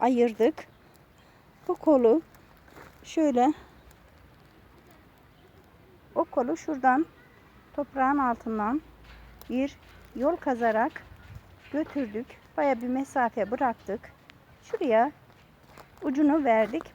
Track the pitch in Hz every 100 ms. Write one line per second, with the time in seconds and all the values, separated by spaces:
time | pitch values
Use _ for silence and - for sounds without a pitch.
0 | 240 247 240 214 233 - - - - -
1 | - _ - - _ _ - 359 - 277
2 | 240 320 - - - - - - - -
3 | - - 302 247 262 - - - - -
4 | - - - - - - - - - -
5 | - - - - - - - - - -
6 | - - - - 247 330 - 277 254 262
7 | 330 - - - - - - - 285 269
8 | 262 285 254 233 233 220 208 294 - -
9 | - - - - - 240 277 - - -
10 | - - 277 349 277 240 233 220 277 -
11 | - - - - - - - 277 320 294
12 | 233 208 254 - - - 285 247 247 262
13 | 277 285 240 - 190 254 262 226 - 196
14 | - - - - - - - 453 302 220
15 | 262 - - - - - - - - -
16 | 302 269 302 311 269 220 214 294 -